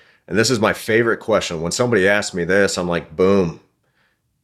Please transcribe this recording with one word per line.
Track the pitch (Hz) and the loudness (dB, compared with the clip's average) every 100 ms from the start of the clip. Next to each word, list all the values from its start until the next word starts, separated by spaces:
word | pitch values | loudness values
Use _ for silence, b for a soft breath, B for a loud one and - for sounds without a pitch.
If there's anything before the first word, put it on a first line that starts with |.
| b b b | b b b
and | 92 | -2
this | 117 | 0
is | 113 | 2
my | 104 | 0
favorite | - - 113 117 101 | -2 0 2 2 -2
question. | - 98 - 82 | 0 -2 -2 -6
When | 85 | -4
somebody | - 123 110 95 | -2 0 2 2
asks | 104 - | 0 -2
me | 92 | -4
this, | 85 98 98 98 | 0 2 2 -2
I'm | 87 | -4
like, | 85 - 78 | -4 -4 0
"Boom, | 92 101 85 - _ _ _ _ _ _ _ _ | 2 2 0 -4 _ _ _ _ _ _ _ _